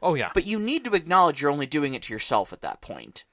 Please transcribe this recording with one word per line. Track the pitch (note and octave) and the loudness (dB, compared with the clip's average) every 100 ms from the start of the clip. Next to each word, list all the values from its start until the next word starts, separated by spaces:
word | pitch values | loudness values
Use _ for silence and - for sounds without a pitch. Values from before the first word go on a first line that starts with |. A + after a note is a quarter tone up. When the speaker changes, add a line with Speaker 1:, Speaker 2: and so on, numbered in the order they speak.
Speaker 1:
Oh, | F3+ | 0
yeah. | D3 G#2 | 0 0
Speaker 2:
But | G3 F3+ | 0 0
you | G#3+ | -2
need | G#3+ D#4+ | -2 -2
to | B3 | 0
acknowledge | G3 D#3+ F#3 F3 C#3+ | -2 4 4 6 4
you're | C#3+ | 0
only | C#3+ C3 | 0 0
doing | D3+ C#3+ | 0 0
it | C3 | -2
to | - | -8
yourself | G#2+ - A2+ F#2+ | -8 0 0 0
at | F2 | -6
that | D2 G1+ | -10 -10
point. | - D#2 A1 - - | -12 -16 -16 -18 -20